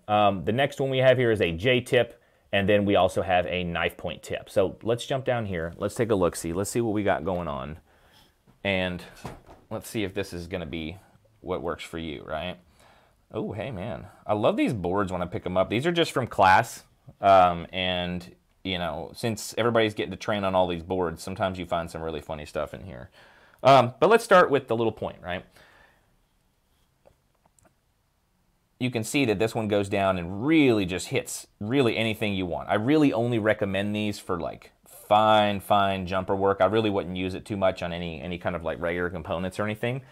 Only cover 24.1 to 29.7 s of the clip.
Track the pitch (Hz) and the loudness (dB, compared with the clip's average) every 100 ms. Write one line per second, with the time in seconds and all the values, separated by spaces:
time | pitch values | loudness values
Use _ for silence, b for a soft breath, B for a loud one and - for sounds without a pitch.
24.1 | 226 226 185 131 135 - 117 113 110 95 | 4 6 6 6 2 0 -2 -2 -2 -10
25.1 | - 87 90 - b b b b b b | -10 -8 -8 -10 b b b b b b
26.1 | _ _ _ _ _ _ _ _ _ _ | _ _ _ _ _ _ _ _ _ _
27.1 | _ _ _ _ _ _ _ _ _ _ | _ _ _ _ _ _ _ _ _ _
28.1 | _ _ _ _ _ _ - 127 120 110 | _ _ _ _ _ _ -6 -4 -2 -2
29.1 | 147 127 101 113 120 107 | 0 2 2 0 -2 0